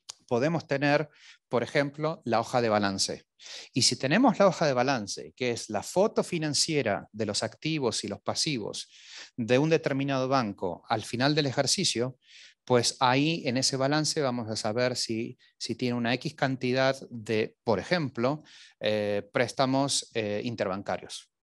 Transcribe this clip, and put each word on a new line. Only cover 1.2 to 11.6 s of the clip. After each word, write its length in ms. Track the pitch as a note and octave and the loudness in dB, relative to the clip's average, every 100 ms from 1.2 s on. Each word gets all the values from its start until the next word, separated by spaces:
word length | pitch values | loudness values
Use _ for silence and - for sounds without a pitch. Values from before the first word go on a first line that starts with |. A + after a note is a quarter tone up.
| - - - | -20 -20 -2
por 120 | A#2+ | -2
ejemplo, 600 | A#2 D#3 C#3+ D3+ D#3 E3 | 0 0 0 -2 -4 -4
la 160 | B2 A2+ | 0 0
hoja 220 | A2+ B2+ | 2 2
de 80 | A#2 | 4
balance. 560 | G#2 G2+ G2 - D2 _ _ - - - | 4 2 0 -2 -4 _ _ -18 -18 -6
Y 80 | - | 0
si 140 | - B2 | 2 2
tenemos 420 | C3 F#3+ C4 F#3 | 2 4 4 6
la 80 | G3 | 4
hoja 200 | - D#3 | 4 2
de 60 | |
balance, 600 | B2+ C3 C3 G2 - D2+ - | 2 2 0 -2 -10 -12 -6
que 140 | B2+ | -4
es 180 | A#2 - | -4 -4
la 140 | G#2 | -6
foto 420 | - F3+ G#3+ A3 | -2 0 2 0
financiera 840 | - F3 D#3 C3+ - D3+ A2+ F#2+ E2+ | -2 -2 -2 0 0 0 0 -2 -4
de 140 | G#2+ G#2+ | -6 -4
los 160 | G2+ | -2
activos 640 | A2 - D#3 D#3 A#2+ - | -4 -4 -4 -2 -2 -2
y 40 | G2+ | -6
los 140 | G2 | -6
pasivos 680 | - G#2 D#3+ B2+ G2+ - - - - - - - | -4 -2 -2 -2 -6 -8 -12 -18 -20 -18 -14 -4
de 220 | A2 B2+ | 2 4
un 100 | D#3 | 4
determinado 600 | D#3+ D#3 C3+ C#3 C3+ C3 | 2 2 -2 -2 -2 0
banco 540 | C3+ G#2+ G2 F2+ E2+ - | 0 0 -4 -6 -6 -4
al 140 | A2+ | -4
final 320 | - A#2 C#3 | -4 0 2
del 100 | D3+ | 2
ejercicio, 720 | D3 A#2+ | 0 0